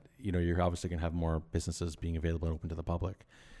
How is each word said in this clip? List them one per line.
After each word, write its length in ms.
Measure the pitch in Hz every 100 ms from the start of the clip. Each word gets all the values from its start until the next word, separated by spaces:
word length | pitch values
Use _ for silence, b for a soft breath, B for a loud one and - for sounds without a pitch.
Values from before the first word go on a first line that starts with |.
| - -
you 140 | 101
know, 60 | 87
you're 220 | 85 85
obviously 300 | 87 85 87
gonna 120 | 85
have 120 | 82
more 260 | 85 82 80 -
businesses 440 | 82 85 - 87 -
being 200 | 85 82
available 320 | 82 82 82
and 60 |
open 140 | 80 82
to 60 |
the 80 | 82
public. 440 | 80 85 87 95 - b b b